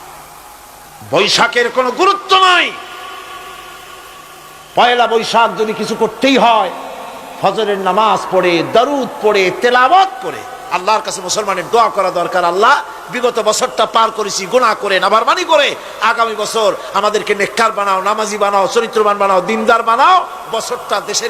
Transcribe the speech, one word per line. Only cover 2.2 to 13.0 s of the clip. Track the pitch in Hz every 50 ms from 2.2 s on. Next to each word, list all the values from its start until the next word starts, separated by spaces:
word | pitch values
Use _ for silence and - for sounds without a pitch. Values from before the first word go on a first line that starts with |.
| - - 381
নাই। | 381 381 370 359 339 294 233 - - - - - - - - - - - - - - - - - - - - - - - - - - - - - - - - - - - - - - - - -
পয়লা | 180 226 247 247 240 233
বৈশাখ | 214 226 226 214 - 208 226 233 208 180 190
যদি | 220 220 208
কিছু | - 214 - 220
করতেই | - 226 214 - - - 269 269
হয়, | 240 214 233 226 214 196 175 - - - - - - - - - - - - - -
ফজরের | 165 196 196 214 220 202 202
নামাজ | 196 190 185 185 214 220 214 190 175 - -
পড়ে, | 185 185 180 180 170 165 147 131 127
দরুদ | 220 254 285 294 269 247 196 - -
পড়ে, | 214 214 208 196 190 185 185 -
তেলাওয়াত | 240 240 247 247 254 269 349 381 381 381 - -
করে | - 160 - - - - - - - -
আল্লাহর | - 180 185 202 220 208
কাছে | - 196 180 196
মুসলমানের | 185 180 - 214 214 202 190 185 170 -
দোয়া | 214 233 220 196
করা | - 196 190 180
দরকার। | 170 175 170 170 - 180 175
"আল্লাহ, | 170 175 190 220 247 285 - - - - -